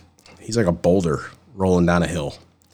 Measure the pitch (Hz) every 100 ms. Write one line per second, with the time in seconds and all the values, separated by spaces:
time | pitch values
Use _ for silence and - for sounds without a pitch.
0 | - _ - - - 113 92 82 87 95
1 | 87 69 - - _ 95 95 90 87 87
2 | 82 82 71 - - _ _